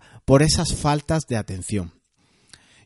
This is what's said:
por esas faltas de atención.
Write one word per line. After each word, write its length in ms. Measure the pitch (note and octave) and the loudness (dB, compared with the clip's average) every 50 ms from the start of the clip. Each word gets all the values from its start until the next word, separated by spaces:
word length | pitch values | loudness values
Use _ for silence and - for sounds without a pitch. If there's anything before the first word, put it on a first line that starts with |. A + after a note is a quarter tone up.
| - - - - - | -10 -18 -20 -6 2
por 200 | - C3+ C#3 D#3 | 4 6 6 6
esas 320 | D#3 - - E3 - C3 | 4 2 0 -2 -2 -4
faltas 480 | - - D3 D3 D3 - - D#3+ D#3 - | -2 -2 0 0 0 -2 -2 -2 -2 -2
de 100 | - B2 | -4 -6
atención. 560 | A2 G#2 - F#2+ F#2 - - A2 G2 F2 E2 - _ _ _ _ _ _ _ _ _ _ _ - - _ _ _ _ _ | -6 -6 -8 -10 -10 -8 -6 -6 -6 -6 -8 -12 _ _ _ _ _ _ _ _ _ _ _ -20 -20 _ _ _ _ _